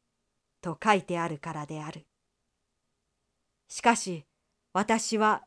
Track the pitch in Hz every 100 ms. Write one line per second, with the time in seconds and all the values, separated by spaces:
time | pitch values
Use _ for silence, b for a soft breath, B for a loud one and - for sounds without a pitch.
0 | _ _ _ _ _ _ 175 151 220 196
1 | - 170 165 147 170 151 147 156 151 160
2 | - _ _ _ _ _ _ _ _ _
3 | _ _ _ _ _ _ _ - 233 226
4 | 185 165 - _ _ _ _ 185 208 220
5 | - 214 214 196